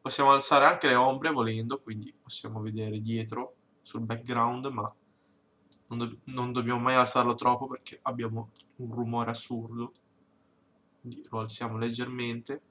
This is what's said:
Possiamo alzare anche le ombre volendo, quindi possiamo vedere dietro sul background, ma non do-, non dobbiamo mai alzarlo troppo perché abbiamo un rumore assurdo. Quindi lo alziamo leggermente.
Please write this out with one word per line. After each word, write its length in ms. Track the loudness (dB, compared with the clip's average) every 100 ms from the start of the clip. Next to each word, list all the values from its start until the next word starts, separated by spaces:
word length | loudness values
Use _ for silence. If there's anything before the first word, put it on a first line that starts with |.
Possiamo 320 | -4 4 8
alzare 320 | 8 8 8
anche 220 | 8 6 4
le 60 |
ombre 360 | 6 6 4 0
volendo, 500 | 2 0 0 -4 -6
quindi 340 | -8 -12 -12 -16
possiamo 400 | -14 -12 -10 -8
vedere 400 | -6 -6 -4 -4
dietro 540 | -4 -4 -4 -6 -8 -12 _ _
sul 180 | -14 -8
background, 640 | -6 -8 -4 0 0 0 -6
ma 220 | -6 -8 -8 _ _ _ _ _ _ _ -20 _
non 100 | -6
do-, 180 | -6 -8
non 280 | -12 -6 -4
dobbiamo 280 | -2 0 0
mai 140 | 2
alzarlo 400 | 4 4 4 2
troppo 320 | 2 2 2 -2
perché 320 | -10 -14 -10
abbiamo 520 | -8 -4 -4 -6 -8 _ _ _
un 140 | -10
rumore 380 | -6 -4 -2 -2
assurdo. 640 | -4 -6 -8 -8 -8 -10 _ _ _ _ _ _ _ _ _ _ _
Quindi 240 | -16 -16 -10
lo 120 | -8
alziamo 360 | -6 -6 -6 -4
leggermente. 840 | -4 -4 -6 -6 -6 -6 -8 -12 _